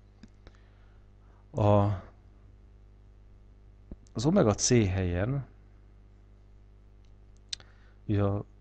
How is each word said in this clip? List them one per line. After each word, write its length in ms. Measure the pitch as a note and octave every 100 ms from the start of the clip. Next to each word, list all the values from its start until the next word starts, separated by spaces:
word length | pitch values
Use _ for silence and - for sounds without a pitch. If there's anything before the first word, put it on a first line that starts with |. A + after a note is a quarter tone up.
| - - - - - - - - - - - - - - -
A, 340 | - G#2 G#2 G2+ G2 - - - - - - - - - - - - - - - - - - - - -
az 120 | - B2+
omega 280 | G3 B2
C 160 | G2+ -
helyen, 760 | A#2+ G2+ F2+ F#2 F2 G#2 C#3 B2 - - - - - - - - - - - - - - - - - - - - - - - - - -
ugye 180 | G#2
a, 220 | G2+ G2+ - -